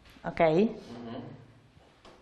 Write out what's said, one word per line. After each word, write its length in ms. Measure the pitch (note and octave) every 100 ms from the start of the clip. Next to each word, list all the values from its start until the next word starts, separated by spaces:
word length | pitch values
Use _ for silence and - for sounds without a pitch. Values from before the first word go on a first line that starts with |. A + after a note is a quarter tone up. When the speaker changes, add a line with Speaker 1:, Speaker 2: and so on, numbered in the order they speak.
| - -
Speaker 1:
Ok? 180 | F3 -
Speaker 2:
Mm-hmm. 800 | E3 D#3 A3+ - - - - A#2 - - - - _ _ _ _ - -